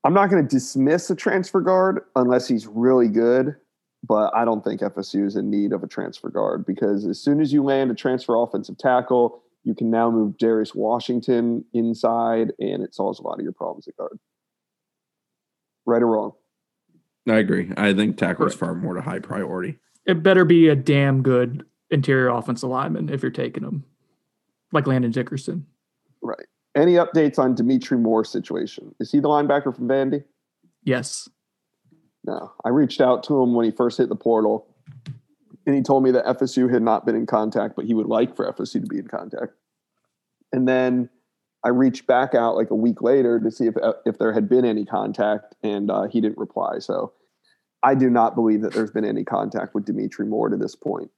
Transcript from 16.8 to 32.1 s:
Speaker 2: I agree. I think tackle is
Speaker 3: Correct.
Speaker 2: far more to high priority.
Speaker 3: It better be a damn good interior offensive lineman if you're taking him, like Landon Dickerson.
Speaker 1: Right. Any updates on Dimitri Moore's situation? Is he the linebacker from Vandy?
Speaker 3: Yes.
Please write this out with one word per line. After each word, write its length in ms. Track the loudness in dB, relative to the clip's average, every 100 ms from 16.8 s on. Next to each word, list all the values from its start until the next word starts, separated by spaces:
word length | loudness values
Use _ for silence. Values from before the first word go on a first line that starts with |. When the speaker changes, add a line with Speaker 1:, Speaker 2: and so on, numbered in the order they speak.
| _ _ _ _ 0
Speaker 2:
I 60 | 2
agree. 340 | 2 -2 -4 -2
I 160 | 0
think 240 | 2 0 0
tackle 280 | -2 0 -2
is 80 | -2
Speaker 3:
Correct. 40 |
Speaker 2:
far 160 | -6 -4
more 200 | -6 -6
to 60 |
high 180 | -8 -10
priority. 600 | -8 -8 -6 -8 -8 -12 _ _ -4
Speaker 3:
It 160 | 2
better 220 | 4 6
be 240 | 6 8 6
a 80 | 6
damn 460 | 2 2 2 2
good 440 | 2 2 0 -4 -14 _ _
interior 380 | 0 2 2 2
offensive 420 | 0 -4 -6 -4
lineman 380 | -4 -4 -4 -6
if 140 | -4
you're 100 | -6
taking 320 | -4 -6 -6
him, 220 | -8 -10 -10 _ _ _ _ _ _ _ _
like 120 | -2 0
Landon 260 | 0 0
Dickerson. 540 | -2 -4 -8 -8 -10 -12 _ _ _ _ _
Speaker 1:
Right. 240 | -10 -10 -14 _ _ 2
Any 180 | 4 4
updates 440 | 4 2 2 2
on 160 | 0 2
Dimitri 420 | 2 0 0 0
Moore's 320 | 2 2 0
situation? 640 | -6 -6 -6 -6 -10 -20 _
Is 100 | 0
he 60 | 0
the 80 | 2
linebacker 440 | 2 2 0 -2
from 140 | -6 -2
Vandy? 380 | 0 0 -4 -8 _ _ _ _ _
Speaker 3:
Yes. 460 | -4 -2 -4 -12 -16 _ _ _ _ _ _ _ _